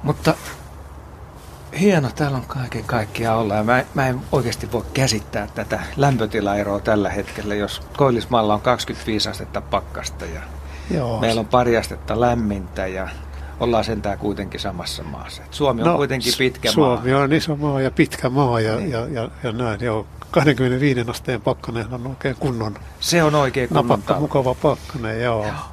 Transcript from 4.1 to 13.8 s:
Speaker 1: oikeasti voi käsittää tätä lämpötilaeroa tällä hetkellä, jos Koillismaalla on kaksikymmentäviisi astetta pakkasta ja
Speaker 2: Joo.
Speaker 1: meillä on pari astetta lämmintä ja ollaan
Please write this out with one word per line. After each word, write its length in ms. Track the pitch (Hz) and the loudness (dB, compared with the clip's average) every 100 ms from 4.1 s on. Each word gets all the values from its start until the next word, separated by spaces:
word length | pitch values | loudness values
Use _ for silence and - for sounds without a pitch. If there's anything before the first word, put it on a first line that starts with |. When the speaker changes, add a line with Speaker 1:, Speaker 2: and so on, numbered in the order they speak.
| 127 123 | 0 0
Speaker 1:
oikeasti 400 | 147 120 104 110 | 2 2 -2 -2
voi 120 | 113 98 | -4 -2
käsittää 540 | - 131 110 - 110 104 - | 0 2 0 -2 -6 -6 -6
tätä 240 | 104 107 - - | -4 -4 -4 2
lämpötilaeroa 840 | 143 127 110 110 101 101 101 101 | 4 4 0 0 0 0 0 0
tällä 300 | 107 107 95 | 2 4 4
hetkellä, 460 | 101 95 - 104 104 | 0 -6 -6 -4 -2
jos 260 | 101 - - - | -2 -4 -10 2
Koillismaalla 560 | 139 117 - 120 107 | 4 4 2 2 4
on 80 | 104 | 2
kaksikymmentäviisi 680 | 127 120 - 135 - 107 104 | 2 0 -2 -6 -2 -2 -2
astetta 320 | 101 - 101 | -4 -6 -8
pakkasta 640 | - 101 - - - - 87 | -2 -4 -4 -10 -10 -10 -10
ja 160 | 80 - - - - - | -10 -12 -14 -12 -14 -4
Speaker 2:
Joo. 280 | 175 123 113 | -2 0 0
Speaker 1:
meillä 200 | 113 113 | 2 0
on 60 | 107 | 4
pari 320 | 123 123 113 | 4 6 2
astetta 420 | - - - 110 | 2 -8 -4 2
lämmintä 680 | 120 120 107 101 90 80 95 | 2 2 0 -2 -6 -6 -6
ja 200 | 92 92 - - - - - | -4 -8 -10 -14 -14 -14 -4
ollaan 240 | 120 113 | 0 2